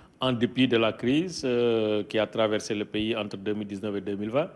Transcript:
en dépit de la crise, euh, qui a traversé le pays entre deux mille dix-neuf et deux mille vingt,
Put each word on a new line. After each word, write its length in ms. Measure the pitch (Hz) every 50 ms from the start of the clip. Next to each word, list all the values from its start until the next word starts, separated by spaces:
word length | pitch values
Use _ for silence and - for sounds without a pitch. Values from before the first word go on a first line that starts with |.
| - - _ -
en 140 | 127 131
dépit 340 | 123 110 120 107 - 127 131
de 100 | 120 120 113
la 140 | 113 110
crise, 500 | 110 - 120 120 139 156 185 185 160 - -
euh, 580 | 127 123 120 120 120 113 113 110 107 104 104 101
qui 140 | - - 110
a 80 | 107
traversé 480 | 104 - 113 110 107 107 104 - - 110
le 120 | 104 104
pays 280 | - - 107 107 110 117
entre 220 | 113 104 101 -
deux 160 | 98 98 107
mille 140 | 104 107 107
dix-neuf 280 | 101 104 98 107 104 98
et 40 | 101
deux 160 | 92 101 101
mille 140 | 98 104 110
vingt, 180 | 117 143 170 - -